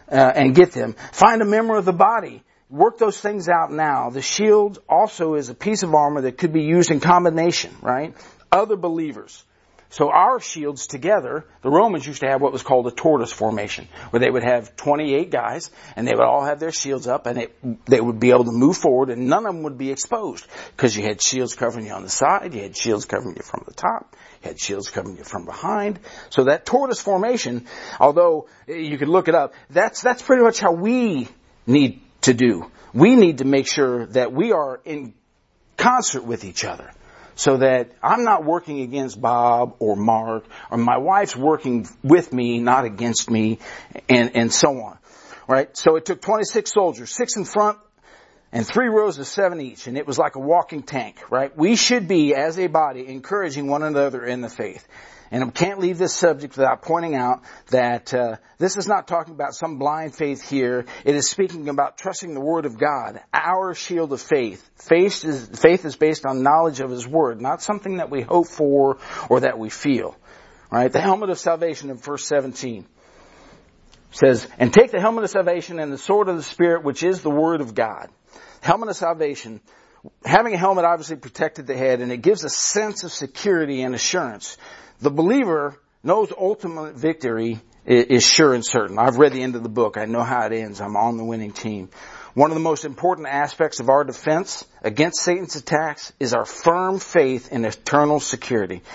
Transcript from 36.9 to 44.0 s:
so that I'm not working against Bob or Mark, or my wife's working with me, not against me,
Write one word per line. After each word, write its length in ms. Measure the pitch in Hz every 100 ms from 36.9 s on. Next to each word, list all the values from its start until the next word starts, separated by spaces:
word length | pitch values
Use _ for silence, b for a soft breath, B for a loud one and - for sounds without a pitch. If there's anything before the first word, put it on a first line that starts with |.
| - b b b -
so 200 | 143 131
that 340 | 131 127 123 -
I'm 220 | 139 226
not 220 | 233 185
working 380 | 151 170 160 143
against 380 | 123 139 131 101
Bob 540 | 117 120 120 120 120 -
or 160 | 107 101
Mark, 480 | 110 110 110 113 - B B
or 80 | 117
my 200 | 120 123
wife's 360 | 156 196 202
working 500 | 123 143 147 131 120 98 -
with 280 | 135 170 -
me, 280 | 127 120 117
not 240 | 120 131
against 440 | 117 98 117 113 -
me, 300 | 113 110 110 B B B -